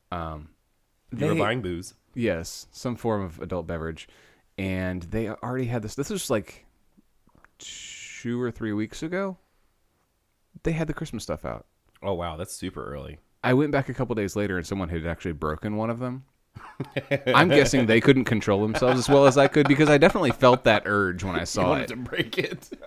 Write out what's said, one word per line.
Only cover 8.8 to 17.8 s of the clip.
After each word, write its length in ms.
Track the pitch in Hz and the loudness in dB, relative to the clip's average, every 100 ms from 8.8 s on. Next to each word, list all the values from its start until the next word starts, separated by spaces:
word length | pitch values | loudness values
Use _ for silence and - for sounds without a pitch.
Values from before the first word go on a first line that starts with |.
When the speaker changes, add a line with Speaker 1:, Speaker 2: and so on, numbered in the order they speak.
| 110 - | -4 -6
Speaker 1:
ago. 320 | 165 180 - 180 _ _ _ _ _ _ _ _ _ _ _ - | -6 -4 -6 -8 _ _ _ _ _ _ _ _ _ _ _ -6
They 80 | 160 | -4
had 160 | 160 156 | -2 -4
the 60 | |
Christmas 280 | 151 160 113 | -6 -8 -8
stuff 220 | - 78 | -8 -8
out. 220 | 69 55 - _ _ _ | -8 -10 -14 _ _ _
Speaker 2:
Oh, 120 | 98 | -4
wow. 220 | 87 85 80 | -4 -4 -6
That's 160 | 95 | -10
super 320 | - 92 76 | -8 -10 -8
early. 340 | 52 71 69 - _ _ | -10 -10 -12 -16 _ _
Speaker 1:
I 100 | 123 | 2
went 160 | 127 147 | 2 4
back 180 | 143 131 | 0 -2
a 60 | |
couple 220 | 123 120 110 | -4 -2 -2
days 180 | 98 | -2
later, 220 | 104 101 92 | -2 -2 -2
and 80 | 85 | -4
someone 220 | 98 85 | -4 -4
had 180 | 85 80 | -4 -4
actually 260 | 82 92 | -4 -6
broken 440 | 76 78 78 107 107 | -4 -4 -4 -4 -4
one 140 | 113 | -4
of 100 | 117 | -4
them. 240 | 127 131 - _ _ - - - | -8 -10 -14 _ _ -20 -20 -12
Speaker 2:
<laughs> 460 | 135 139 - 135 - | -8 -8 -4 -2 2
Speaker 1:
I'm 200 | 127 175 | 4 6
guessing 380 | 147 139 131 | 6 6 4